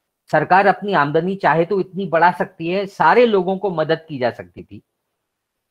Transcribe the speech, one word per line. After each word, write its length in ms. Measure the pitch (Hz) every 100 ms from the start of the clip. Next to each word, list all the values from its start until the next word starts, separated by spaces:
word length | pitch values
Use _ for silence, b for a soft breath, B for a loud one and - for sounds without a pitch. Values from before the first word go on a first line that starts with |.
| _ _ _
सरकार 340 | 156 147 180 202
अपनी 260 | 185 202
आमदनी 440 | 180 143 151 175 196
चाहे 280 | 170 156
तो 160 | 170 202
इतनी 260 | - 165 196
बढ़ा 260 | 160 170
सकती 360 | 180 - _ 165
है, 180 | 185 190
सारे 400 | - 160 202 240
लोगों 320 | 202 175 190
को 120 | 202
मदद 360 | 170 151 156 -
की 100 | 143
जा 120 | 120
सकती 320 | 107 90 92
थी 200 | 85 101 _ _ _ _ _ _ _ _ _